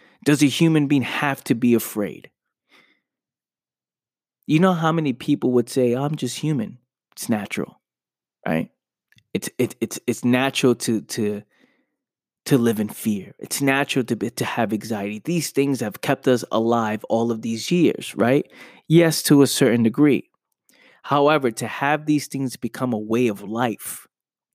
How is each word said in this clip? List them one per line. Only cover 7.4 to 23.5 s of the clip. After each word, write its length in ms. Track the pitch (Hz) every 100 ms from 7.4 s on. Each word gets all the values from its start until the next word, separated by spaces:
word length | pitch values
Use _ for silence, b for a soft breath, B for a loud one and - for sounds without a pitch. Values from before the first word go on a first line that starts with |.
| 98 - 71 _ _ _ _ _ _ _ -
right? 240 | 80 - _ _ _ _ _ _
It's, 160 | - - -
it, 180 | 120 -
it's, 180 | 113 - -
it's 180 | 117
natural 500 | 123 127 135 - 131 120
to, 260 | - 110
to, 400 | - - 104 104 - _ _ _ _ _ _ _ _ _ -
to 100 | 139
live 240 | 117 107
in 80 | 107
fear. 460 | - 110 101 - -
It's 220 | - -
natural 460 | 139 135 139 135 120
to 100 | 113
be, 140 | 101
to 160 | - -
have 260 | - 110
anxiety. 480 | 107 110 107 101 107
These 280 | 156 175 143
things 300 | - 139 127
have 200 | 113 -
kept 260 | - 135 -
us 160 | 123 -
alive 540 | 113 117 117 110 107 -
all 200 | 113 117
of 120 | 113
these 280 | 113 113 -
years, 460 | 175 139 - - -
right? 340 | 117 143 - B B B B
Yes, 340 | 160 165 151
to 180 | - 143
a 40 | 135
certain 360 | - 135 120
degree. 480 | 110 110 147 101 - _ _ _ _ b b b
However, 460 | - 143 143 151 131
to 160 | 110 117
have 400 | - 143 151 151
these 220 | 151 -
things 280 | 135 135 -
become 380 | 113 - 127
a 40 | 110
way 300 | 107 113 123
of 140 | 101
life, 640 | 98